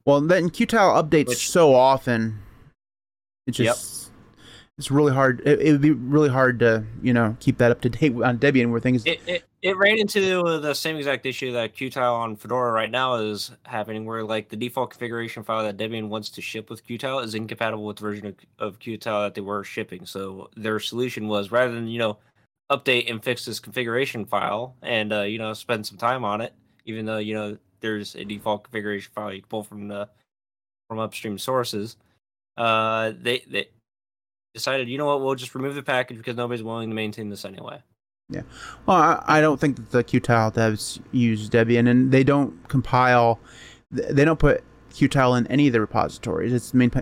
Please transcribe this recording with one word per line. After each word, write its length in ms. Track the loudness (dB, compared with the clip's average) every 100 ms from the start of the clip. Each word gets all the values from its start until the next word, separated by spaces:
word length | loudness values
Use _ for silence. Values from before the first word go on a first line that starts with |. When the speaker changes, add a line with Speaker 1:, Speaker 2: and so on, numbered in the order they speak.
| 2
Speaker 1:
Well, 140 | 4
then 300 | 4 2 2
Qtile 520 | 0 0 4 4 4
updates 260 | 4 4 4
Speaker 2:
Which 220 | 0 0
Speaker 1:
so 260 | 6 8 8
often. 640 | 6 4 2 -2 -2 -6 -14 -20 -20 _ _ _ _ _ _ _ -6
It's 140 | 0
Speaker 2:
Yep. 160 | 2 0
Speaker 1:
just, 360 | -4 -14 -16 -20 -20 _ -20 -20 _ -12
it's 100 | 0
really 220 | 4 4
hard. 280 | 4 4 2 2
It, 160 | 4
it 100 | 6
would 100 | 6
be 100 | 4
really 380 | 2 2 4 4
hard 300 | 4 2 4
to, 240 | 4 2 -2 -4
you 100 | 2
know, 240 | 4 2 0
keep 200 | 0 4
that 120 | 4
up 100 | 4
to 80 | 0
date 240 | 0 0 2
on 240 | 0 2
Debian 320 | 2 4 2
where 80 | 0
things 260 | 0 0 0
Speaker 2:
It, 160 | -4 -4
it, 180 | -8 -8 _
it 120 | -4 2
ran 220 | 4 4
into 640 | 2 0 2 2 0 0
the 160 | -2 -2
same 220 | -4 -4
exact 280 | -2 -4 -4
issue 260 | -6 -4
that 220 | -4 -4 -6
Qtile 380 | -8 -2 0 0
on 160 | -4 -8
Fedora 360 | -6 -2 0
right 200 | 0 -2
now 240 | -2 0 0
is 340 | -2 -6 -10 -14
happening, 420 | -10 -8 -8 -8 -8
where, 180 | -8
like, 260 | -4 -6 -6
the 60 | -8
default 360 | -6 -4 -4
configuration 500 | -6 -8 -8 -8 -10
file 200 | -6 -4
that 140 | -4 -4
Debian 320 | -6 -6 -8
wants 200 | -8 -10
to 120 | -12
ship 280 | -12 -12 -12
with 160 | -16 -12
Qtile 380 | -8 -6 -4 -6
is 80 |
incompatible 500 | -6 -8 -4 -4 -4 -8
with 120 | -8
the 60 |
version 240 | -8 -8 -10
of, 80 | -16 _ -10
of 180 | -10 -10
Qtile 460 | -12 -10 -4 -2 -4
that 80 |
they 80 | -6
were 220 | -8 -8
shipping. 420 | -8 -10 -10 -12 -12
So 460 | -10 -10 -12 -16 -8
their 240 | -4 -4
solution 480 | -4 -4 -6 -6 -4
was, 240 | -4 0
rather 220 | 0 0
than, 140 | -2 -6
you 100 | -4
know, 220 | -4 -4 _ _ _ _ -4
update 380 | -2 0 0 0
and 140 | -4
fix 220 | -4 -6 -6
this 140 | -10
configuration 640 | -8 -6 -2 -2 -2 -6 -4
file 500 | -4 -2 -4 -8 -12
and, 280 | -4 -2 -2
uh, 120 | -2
you 160 | -4 -6
know, 140 | -8
spend 340 | -8 -6 -6 -6
some 100 | -4
time 260 | -2 -2
on 160 | -2 -4
it, 140 | -6 -14 _ _ -14
even 220 | -10 -6
though, 100 | -6
you 160 | -4
know, 240 | -6 -8 -10 _ _
there's 340 | -6 -6 -8
a 100 | -12
default 400 | -12 -8 -4 -4 -6
configuration 460 | -8 -6 -8 -8 -10
file 180 | -10
you 80 | -12
can 80 | -10
pull 140 | -10
from 240 | -10 -14 -12
the, 200 | -10 -12 _ _ _ _ _ _ _ -12
from 120 | -8
upstream 400 | -6 -8 -8 -6
sources, 580 | -2 -2 -2 -6 -8 -12 _ _ _ _ _ -4
uh, 540 | 0 2 2 0 -2 -4
they, 240 | -4 -4 -4
they, 200 | -8 -8 _ _ _ _ _ _ _ _ -8
decided, 320 | -4 -2 -4
"You 80 | -4
know 80 | 0
what? 160 | 0
We'll 140 | 0 -2
just 200 | -6 -8
remove 200 | -6 -6
the 80 |
package 340 | -2 -2 -2 -8
because 180 | -8 -6
nobody's 280 | -6 -6
willing 260 | -6 -6 -6
to 60 | -4
maintain 340 | -6 -6 -10
this 160 | -10 -12
anyway." 360 | -14 -16 -16 _ _ _ _ -12
Speaker 1:
Yeah. 120 | -12 -12 -16 -18 -8 0
Well, 120 | 4
I, 260 | 4 2 2 4
I 40 |
don't 180 | 4 2
think 180 | 0 -2
that 140 | -2
the 120 | 0
Qtile 500 | 2 0 2 2 2
devs 460 | 2 0 0 -6 -12 -4
use 380 | 0 2 0 2
Debian, 380 | 2 4 6 6
and 220 | 6 6
they 120 | 4 4
don't 420 | 4 0 -4 -4
compile, 720 | -2 2 4 6 6 4 2 -4 -20 -20 -20 _ -6
th-, 140 | -2
they 160 | 2 4
don't 140 | 4
put 240 | 4 2 -2 _ -20
Qtile 460 | 0 2 4 4 2
in 100 | 2
any 200 | 2 4
of 60 |
the 60 | 4
repositories. 720 | 0 0 -2 -4 -6 -2 0
It's 220 | -2 0
main-, 180 | 2 4 2